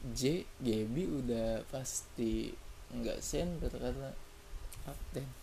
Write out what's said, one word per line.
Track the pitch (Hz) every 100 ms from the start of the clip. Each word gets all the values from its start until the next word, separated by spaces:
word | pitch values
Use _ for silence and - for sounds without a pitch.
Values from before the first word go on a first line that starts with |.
| 135
J, | 113 127 175 - -
Gaby | 127 110 107 131 190
udah | 147 120 117 113 113 -
pasti | 135 131 - - - 113 113 113 - - - -
nggak | 120 113 - -
center | 147 175 165 123
karena | 127 123 127 135 - - - - - - - -
kapten. | 143 - 131 135 131